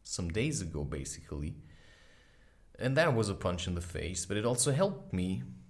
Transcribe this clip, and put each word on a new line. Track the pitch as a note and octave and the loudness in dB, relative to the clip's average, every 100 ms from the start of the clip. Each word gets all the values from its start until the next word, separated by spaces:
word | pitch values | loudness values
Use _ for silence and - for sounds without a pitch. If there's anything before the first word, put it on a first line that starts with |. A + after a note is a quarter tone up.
some | - - F2 | -8 -4 0
days | E2+ D3 B2 | 2 0 0
ago, | E2 D2+ | -2 -4
basically. | C#2+ D2 C2+ - - D2 D#2 - - - - - - - - - - - - - | -4 -4 -6 -8 -8 -4 -4 -6 -14 -20 -20 -20 -20 -20 -20 -20 -20 -20 -20 -2
And | B2 C3+ | 2 4
that | E3 A#2 | 6 6
was | G2+ | 4
a | F#2 | 2
punch | F#2 F2 F#2 | 0 0 -2
in | F2 | -2
the | |
face, | F2 D#2+ D#2+ F2+ - | -2 -4 -4 -4 -2
but | G2+ | 0
it | A#2 | 2
also | B2 D3 | 2 4
helped | C3+ G3 G3 - | 4 2 0 -4
me | F#2 F2+ F#2+ C3 - | -2 0 -2 -4 -12